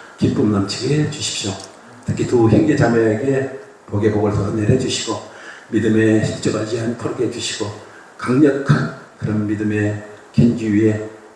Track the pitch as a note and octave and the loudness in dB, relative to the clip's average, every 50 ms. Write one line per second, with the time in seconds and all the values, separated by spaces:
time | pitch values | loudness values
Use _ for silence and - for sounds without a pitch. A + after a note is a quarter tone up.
0 | - - - - - - - - A#2 G#2+ G#2 G2 F#2+ - - - A#2 C3+ D3 D3+ | -20 -20 -4 -2 0 0 2 2 2 2 2 0 0 -2 -4 -4 -2 0 0 0
1 | D3+ - - - G#2+ - - - - G2 F#2 - - - - - - - - - | 0 -2 -4 -6 -8 -8 -6 -6 -6 -6 -8 -8 -12 -18 -20 -20 -20 -20 -20 -10
2 | - - - - A#2 - C3 A#2+ A2+ G#2+ - - - D3+ - - A#2 A#2 A#2 A2+ | -6 -6 -4 -4 0 2 4 4 4 6 6 4 4 4 4 2 2 2 4 2
3 | A2+ A2 G#2 - C3+ C3+ C3+ C3+ C3+ - - - - - - - - - G#2 G2+ | 2 2 2 0 0 0 0 0 -2 -4 -8 -12 -16 -20 -20 -20 -12 -6 -4 0
4 | A2 G#2 G#2 G#2 G#2 G2+ G2 G2+ G2 G#2 A2+ A2 G#2 - - - - - - - | 0 0 2 2 0 0 0 0 -2 -2 -2 0 2 2 2 2 2 -2 -4 -4
5 | - A2+ G#2 - - - - - - - - - - - A#2 G#2+ A2+ A2 G#2+ A2 | -4 -6 -6 -8 -10 -14 -18 -18 -18 -20 -20 -20 -10 -4 -2 0 2 2 4 4
6 | A2 A2 A2 A2 - - - - - - - G#2+ A2 A2 A#2+ A#2 A2+ A#2+ A#2 - | 4 4 4 4 2 0 -4 -4 -4 -2 -2 -2 -4 -4 -4 -4 -4 -4 -6 -6
7 | - - - - A#2+ G2+ - A2+ - - - - G#2+ G#2 - - - - - - | -6 -6 -4 -4 -4 -4 -4 -6 -8 -8 -6 -6 -8 -8 -8 -12 -16 -20 -20 -20
8 | - - - - - A2+ B2+ C#3 D#3 C#3 C3+ C#3+ - - - - - - - - | -20 -20 -16 -8 -4 0 2 4 4 4 4 2 0 2 2 2 0 -4 -8 -12
9 | - - - - - G#2+ G#2+ G#2+ G#2 G#2 G#2+ G2+ G#2+ G#2+ G#2+ G#2 G#2 G#2 G#2 - | -18 -20 -14 -8 -6 -4 -2 -2 -2 -2 -2 -2 -2 -2 0 0 0 0 -2 -4
10 | - - - - - - - A2 A2+ A#2 A2 A2 A2 G#2+ G#2 G#2 A2 G#2+ G#2 - | -8 -14 -18 -20 -20 -2 2 4 4 4 2 0 -2 0 2 4 4 2 2 0
11 | - - - - - - - | -4 -10 -14 -18 -20 -20 -14